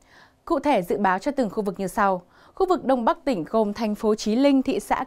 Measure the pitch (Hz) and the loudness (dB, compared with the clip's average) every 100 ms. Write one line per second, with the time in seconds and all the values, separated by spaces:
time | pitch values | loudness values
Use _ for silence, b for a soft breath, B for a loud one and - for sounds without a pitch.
0 | b b b b - 311 294 254 175 226 | b b b b -4 -2 2 0 0 0
1 | 196 185 285 285 226 202 202 185 190 - | 0 0 -2 -2 -2 -2 -4 -4 -6 0
2 | 202 185 b b b - 381 339 254 262 | 0 0 b b b -4 0 0 2 2
3 | 233 330 - 226 151 226 208 202 226 208 | 2 0 -2 -2 0 0 0 -2 -4 -2
4 | 220 220 - 220 277 269 262 254 - - | 0 0 0 2 4 4 2 -4 -2 -4